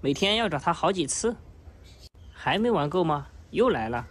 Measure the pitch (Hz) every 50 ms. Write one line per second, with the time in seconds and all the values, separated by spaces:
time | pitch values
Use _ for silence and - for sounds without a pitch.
0 | - 135 143 - 190 196 208 226 233 202 156 143 - 175 170 - - 165 196 185
1 | 156 131 - - - 226 240 - - - - - - - - - - - - -
2 | - - _ - - - - - - 131 143 190 220 240 226 165 143 147 151 185
3 | 175 160 151 143 139 - - - - - - 165 233 262 190 123 110 113 120 120
4 | 120 -